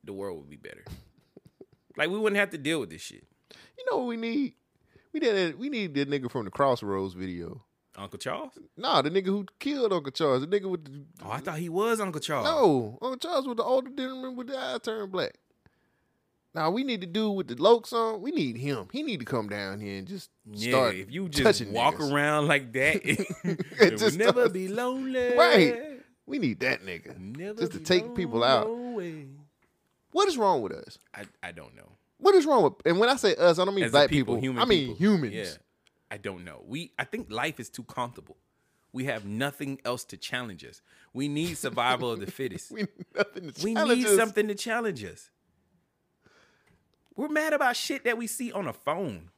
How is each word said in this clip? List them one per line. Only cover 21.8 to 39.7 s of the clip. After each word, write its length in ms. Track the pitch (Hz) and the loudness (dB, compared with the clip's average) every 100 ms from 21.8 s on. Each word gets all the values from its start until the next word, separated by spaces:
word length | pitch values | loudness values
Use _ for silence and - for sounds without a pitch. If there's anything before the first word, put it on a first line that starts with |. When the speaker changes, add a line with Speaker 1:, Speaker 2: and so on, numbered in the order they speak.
| 131 | 2
Speaker 2:
niggas. 180 | 156 147 | 2 0
Speaker 1:
around 340 | 143 147 151 147 | 2 4 2 4
like 280 | 143 127 | 2 0
that, 220 | 127 143 151 | 2 2 2
Speaker 2:
<laughs> 80 | - | 0
Speaker 1:
it 120 | 135 190 180 | 0 -2 -4
Speaker 2:
It 220 | 180 180 - - 202 | -4 -4 -6 6 6
Speaker 1:
would 60 | 214 | 8
Speaker 2:
just 200 | 214 160 | 2 6
Speaker 1:
never 140 | 226 | 4
Speaker 2:
starts 200 | 247 233 | 6 2
Speaker 1:
be 160 | 185 185 | 2 -4
lonely. 680 | 214 247 262 262 254 247 | -2 -2 -4 -4 -2 2
Speaker 2:
Right. 480 | 247 339 294 254 233 302 269 - _ - | 6 8 8 6 4 -8 -14 -20 _ -8
We 120 | 285 | -2
need 220 | 156 101 | -2 0
that 220 | 127 131 | -2 -2
nigga 340 | 95 85 - 64 | -6 -12 -12 -16
Speaker 1:
Never 400 | 95 135 190 214 | -14 -12 -12 -6
Speaker 2:
just 140 | 180 | -6
to 60 | 190 | -6
Speaker 1:
be 60 | 160 | 0
Speaker 2:
take 280 | 180 226 | 0 2
people 300 | 240 170 117 | -6 -2 2
out. 240 | 120 127 220 | 4 4 2
Speaker 1:
lonely. 600 | 233 247 233 175 156 139 143 147 _ _ _ _ _ _ | -4 -8 -8 -8 -12 -16 -20 -20 _ _ _ _ _ _
Speaker 2:
What 160 | 339 403 | 0 2
is 100 | 277 | 4
wrong 240 | 202 147 | 2 2
with 100 | 98 | -2
us? 260 | 78 - - _ | -8 -14 -20 _
Speaker 1:
I, 100 | - 104 _ | -18 -18 _
I 100 | 90 | -14
don't 240 | 82 71 - | -14 -20 -20
know. 140 | - _ _ _ | -20 _ _ _
Speaker 2:
What 180 | 339 | 6
is 120 | 381 302 | 6 6
wrong 160 | 262 | 6
with, 100 | 147 - - | 4 2 0
and 120 | 175 | 4
when 120 | 233 | 4
I 60 | 269 | 4
say 200 | 208 160 | 2 6
us, 220 | 170 165 | 6 6
I 80 | 185 | 2
don't 80 | |
mean 100 | 196 | 2
Speaker 1:
As 60 | 120 | 4
a 20 | |
Speaker 2:
black 160 | 139 147 | 6 6
Speaker 1:
people, 280 | 147 117 117 | 4 2 0
Speaker 2:
people. 40 | |
Speaker 1:
human 220 | 131 123 | 0 0
Speaker 2:
I 20 | |
mean 140 | 247 185 127 | 4 4 2
Speaker 1:
people. 60 | |
Speaker 2:
humans. 400 | 104 196 196 123 | 2 4 4 2
Speaker 1:
Yeah. 100 | 107 95 73 _ _ _ _ _ | -4 -8 -10 _ _ _ _ _
I 60 | 104 | -10
don't 260 | 104 92 | -10 -10
know. 200 | 87 67 - | -14 -16 -10
We, 240 | 139 170 - | -10 -8 -8
I 60 | |
think 260 | 135 220 - | -8 -8 -8
life 300 | 110 151 - | -4 -4 -6
is 80 | 117 | -12
too 140 | - | -12
comfortable. 560 | 113 - 123 - - - _ _ _ _ _ | -12 -6 -6 -8 -20 -20 _ _ _ _ _
We 100 | 127 131 | -6 -4
have 200 | 113 101 | -4 -6
nothing 520 | 107 139 - 139 | -4 -4 -4 -10